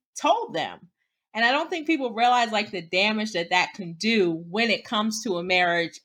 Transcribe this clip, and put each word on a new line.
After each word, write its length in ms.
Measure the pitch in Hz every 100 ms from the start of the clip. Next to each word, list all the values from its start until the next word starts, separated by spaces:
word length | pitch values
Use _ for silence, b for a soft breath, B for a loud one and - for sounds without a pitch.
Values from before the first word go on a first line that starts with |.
| _ -
told 360 | 294 427 440
them. 340 | 165 117 87 - _ _ _ _
And 100 | 214
I 60 | 233
don't 180 | 269 330
think 180 | 339 302
people 280 | 320 254
realize, 380 | 214 240 247 233
like, 180 | 214 214
the 100 | 190
damage 520 | 165 180 208 220 214
that 180 | 185 170
that 240 | 180 175
can 200 | - 175
do 500 | 165 214 226 180 165 170
when 220 | 190 226
it 160 | 196 -
comes 360 | 220 220 214
to 120 | 233 175
a 60 |
marriage 580 | 180 180 180 170 165 -